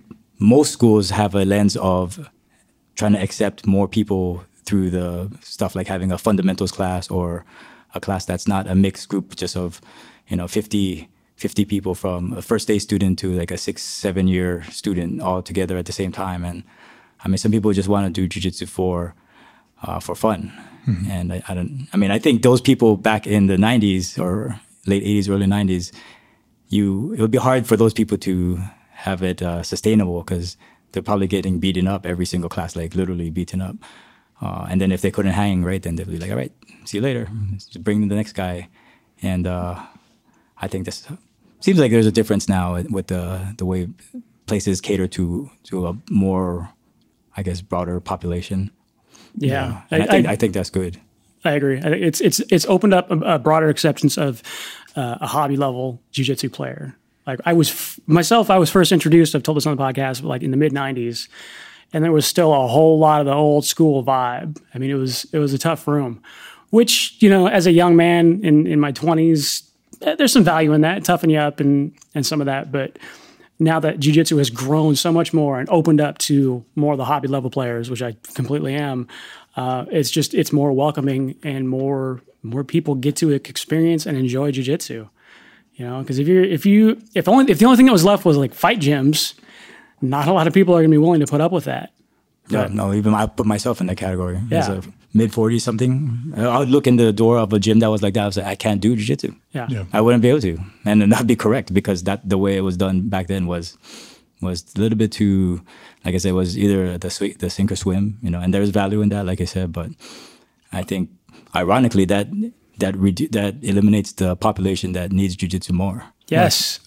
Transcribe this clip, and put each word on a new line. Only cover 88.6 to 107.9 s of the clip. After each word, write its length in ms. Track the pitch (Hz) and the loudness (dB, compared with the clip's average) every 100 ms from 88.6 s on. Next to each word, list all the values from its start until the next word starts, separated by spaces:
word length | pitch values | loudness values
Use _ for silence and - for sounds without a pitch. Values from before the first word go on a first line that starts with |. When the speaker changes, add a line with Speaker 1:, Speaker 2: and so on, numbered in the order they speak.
| 175 226 | 0 2
Speaker 3:
gyms, 560 | 143 147 135 151 - - _ - - - _ - | 0 2 2 2 -2 -8 _ -20 -20 -20 _ -6
not 260 | 131 143 147 | -4 0 2
a 60 | |
lot 140 | 185 160 | 2 4
of 60 | |
people 220 | 190 180 170 | 4 6 6
are 60 | |
gonna 80 | 160 | 6
be 80 | 151 | 6
willing 220 | 160 165 | 6 4
to 60 | 143 | 2
put 140 | 143 | 0
up 100 | 170 | 0
with 140 | 175 139 | 0 -4
that. 260 | 127 - _ _ _ _ _ - | -8 -10 _ _ _ _ _ -4
Speaker 1:
Yeah, 140 | 107 | -2
Speaker 3:
But 100 | 98 | -2
Speaker 1:
no, 200 | 101 98 | -2 0
even 200 | 104 107 104 | 0 2 2
I 100 | 107 | 0
put 200 | - 107 | -2 0
myself 340 | 104 127 113 | 0 -2 -2
in 60 | 90 | -4
that 100 | 92 | -4
category. 400 | 95 92 90 92 113 | -4 -4 -4 -4 -2
As 160 | 160 107 | -2 -2
Speaker 3:
Yeah. 80 | 95 | -4
Speaker 1:
a 60 | 95 - _ | -8 -20 _
mid 200 | 107 113 | 0 2
forties 300 | 117 110 117 | 2 0 0
something, 720 | 120 110 127 131 147 117 151 104 | -2 -2 0 0 -2 -6 -8 -4
I 240 | 120 123 | 0 2
would 100 | 131 | 4
look 180 | 143 131 | 4 6
in 80 | 120 | 6
the 140 | 113 | 4
door 260 | 104 113 120 | 4 4 4
of 120 | 104 | 2
a 80 | 107 | 2
gym 200 | 104 110 | 4 4
that 100 | 110 | 4
was 120 | 107 | 0
like 100 | 104 | 0
that. 100 | 104 | 0
I 20 | 101 | -2
was 100 | 95 | -4
like, 80 | 95 | -6
"I 100 | 95 | -4
can't 240 | 110 101 | -2 0
do 160 | 104 117 | 0 0
jiu-jitsu." 380 | 110 143 - - _ | -2 -4 -6 -12 _
Speaker 3:
Yeah. 140 | 143 117 | -10 -6
Speaker 2:
Yeah. 140 | 117 90 | -6 -2
Speaker 1:
I 80 | 107 | 2
wouldn't 200 | 113 120 | 4 4
be 80 | 117 | 4
able 120 | 147 | 4
to. 160 | 98 82 95 _ 104 | 0 -4 -10 _ 2
And 160 | 107 | 4
then 80 | 101 | 4
that'd 180 | 110 120 | 2 2
be 80 | 117 | 2
correct 380 | 107 123 - | 2 0 0
because 300 | 95 107 90 | -2 0 -4
that, 240 | 92 101 98 | -2 -6 -2
the 100 | 95 | 0
way 200 | 98 95 | 0 0
it 40 | |
was 160 | 95 90 | -2 -2
done 320 | 95 95 101 | 0 0 -2
back 180 | 95 90 | -4 -4
then 200 | 98 87 | -4 -4
was, 300 | 87 85 - - - - - _ - | -6 -10 -18 -20 -20 -20 -20 _ -10
was 240 | 90 87 - 95 | -8 -8 -8 -2
a 40 | |
little 180 | 110 110 | 0 0
bit 140 | 107 | -2
too, 500 | - 104 95 92 87 - - - _ - | 0 2 2 0 -2 -10 -20 -20 _ -4
like 80 | 90 | -2
I 40 | |
said, 140 | 92 | 0
was 240 | 92 92 98 | 0 -2 0
either 400 | 101 95 92 87 | 2 2 0 -4
the 100 | 90 | -8
swi-, 280 | - 101 - | -6 -6 -6
the 120 | 90 | -8
sink 220 | - 98 | -2 -2
or 40 | 92 | -2
swim, 420 | 95 | -2